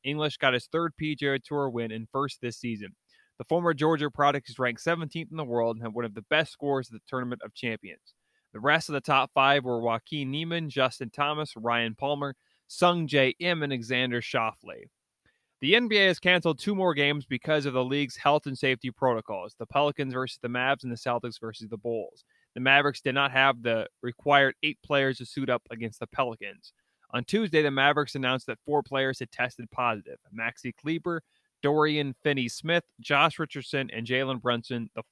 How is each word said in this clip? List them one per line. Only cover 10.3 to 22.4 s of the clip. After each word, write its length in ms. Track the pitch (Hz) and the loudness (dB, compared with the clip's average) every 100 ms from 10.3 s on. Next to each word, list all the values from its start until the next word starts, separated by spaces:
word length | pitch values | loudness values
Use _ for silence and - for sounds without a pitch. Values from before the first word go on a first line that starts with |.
| 143 165 170 156 | -4 -4 -4 -4
Justin 400 | 139 131 - 117 | 0 0 0 -8
Thomas, 480 | - 143 151 151 113 | -4 -2 -2 -6 -6
Ryan 380 | 117 117 117 113 | -2 0 0 -4
Palmer, 400 | 143 143 139 131 _ _ _ | -4 -2 -4 -8 _ _ _
Sung 400 | - 175 175 156 | 2 4 4 2
J 260 | 143 131 - | 2 2 2
M, 220 | 175 165 | -2 0
and 100 | 147 | -2
Xander 480 | 131 113 127 127 120 | -4 -2 0 0 -2
Schauffele. 640 | - 127 110 - - 62 - _ _ _ _ _ _ _ | -2 -2 -2 -4 -14 -16 -18 _ _ _ _ _ _ _
The 160 | 135 214 | 4 4
N 100 | 240 | 4
B 100 | 214 | 4
A 100 | 190 | 4
has 120 | 175 | 4
canceled 400 | 180 180 165 143 | 4 4 2 0
two 160 | 202 196 | -2 0
more 180 | 185 | 2
games 320 | 143 143 147 135 | 2 0 0 -4
because 400 | 127 - 151 139 | -6 0 0 0
of 60 | |
the 140 | 127 127 | 0 0
league's 320 | 143 139 - | 0 -2 0
health 300 | 147 147 143 | 2 2 0
and 100 | 131 | -2
safety 340 | 135 127 123 | 0 0 -4
protocols, 640 | - 131 113 - 98 92 - | 0 0 0 -2 -8 -8 -12
the 80 | 113 | -4
Pelicans 480 | 139 147 143 135 | 0 0 0 -4
versus 240 | 127 127 - | -4 -6 -6
the 80 | 120 | -6
Mavs 340 | 123 131 139 | -2 0 0
and 80 | 131 | -2
the 60 | 117 | -6
Celtics 420 | 131 120 120 - | -4 -4 -4 -10
versus 300 | 113 107 110 | -12 -12 -12
the 80 | 110 | -8
Bulls. 480 | 120 117 95 - _ _ | -6 -4 -6 -14 _ _